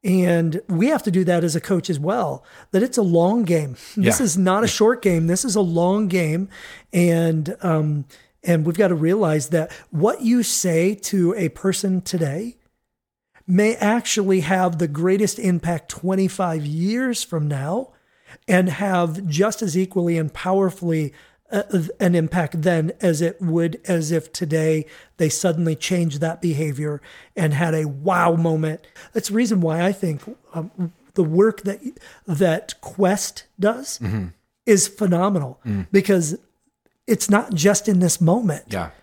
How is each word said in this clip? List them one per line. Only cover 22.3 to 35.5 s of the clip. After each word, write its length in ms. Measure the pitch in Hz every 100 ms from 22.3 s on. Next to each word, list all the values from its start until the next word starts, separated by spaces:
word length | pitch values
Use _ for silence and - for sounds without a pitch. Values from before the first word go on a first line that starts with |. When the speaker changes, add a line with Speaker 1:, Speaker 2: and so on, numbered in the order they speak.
| 185 156 170
Speaker 1:
then 300 | 165 170 160 -
as 200 | 185 151
it 220 | 165 -
would 380 | 180 165 170 160 -
as 260 | 175 156
if 200 | 165 -
today 540 | - 160 160 160 156 151 - - _
they 120 | 160
suddenly 460 | - 185 160 165
changed 460 | 156 - 180 170 143
that 200 | 160 170
behavior 640 | 175 147 156 135 151 147 - - -
and 180 | - 156
had 220 | 143 170
a 140 | 160 156
wow 480 | 139 160 180 170 165
moment. 500 | 165 160 156 156 - - -
That's 160 | 226 -
the 60 |
reason 260 | 214 240 208
why 220 | 165 160
I 80 | 180
think, 320 | 190 180 147 - 240 _
um, 380 | 170 160 - 170 _ _
the 100 | -
work 380 | 160 165 220 214
that, 180 | 196 208 269 - - - -
that 540 | 151 180 160 - -
Quest 640 | - - 185 202 - - - -
does 400 | 202 240 277 -
Speaker 2:
Mm-hmm. 280 | 110 107 90 - _ _
Speaker 1:
is 220 | - 202 -
phenomenal 720 | - 208 170 190 190 135